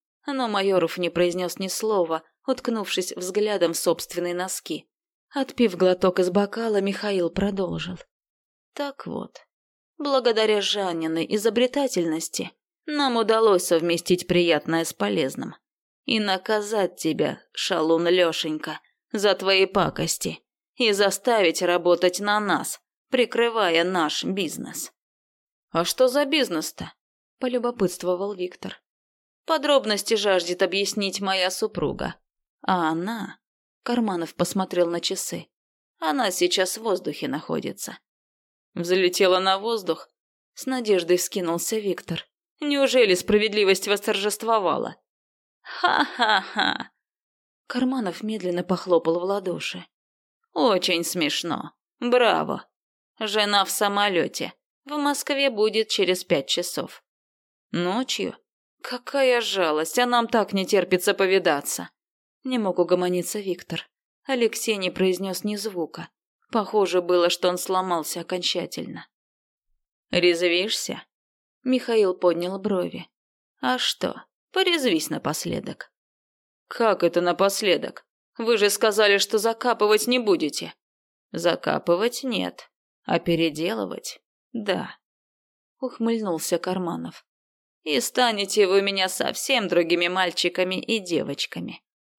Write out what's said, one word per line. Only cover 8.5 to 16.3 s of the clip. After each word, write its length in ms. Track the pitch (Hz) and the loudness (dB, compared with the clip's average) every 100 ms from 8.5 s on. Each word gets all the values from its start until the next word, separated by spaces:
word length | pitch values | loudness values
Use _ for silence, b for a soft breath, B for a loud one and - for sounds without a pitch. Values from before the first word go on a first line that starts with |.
| _ _ | _ _
Так 320 | - 285 269 - | -8 -8 -8 -10
вот, 320 | - - - _ _ _ _ _ _ | -8 -10 -16 _ _ _ _ _ _
благодаря 600 | 285 262 233 220 220 208 | 0 2 2 2 4 2
Жанниной 680 | 196 208 185 165 160 160 - 214 | 0 -2 -2 -2 -2 -2 0 0
изобретательности 1120 | 220 214 247 285 269 185 170 160 - - 175 - _ _ - | 2 2 2 2 0 0 0 -2 -6 -8 -10 -12 _ _ -6
нам 300 | 294 269 233 | -2 0 2
удалось 500 | 214 220 220 185 - | 2 4 6 4 4
совместить 600 | 165 170 170 - 175 - | 2 2 -2 2 0 2
приятное 580 | 180 175 151 - 165 | 2 4 2 2 -2
с 80 | 165 | -2
полезным. 640 | - 208 190 135 - - - _ _ _ _ - | -4 -2 0 -2 -4 -12 -14 _ _ _ _ -4
И 120 | 220 | -2
наказать 800 | 208 | 0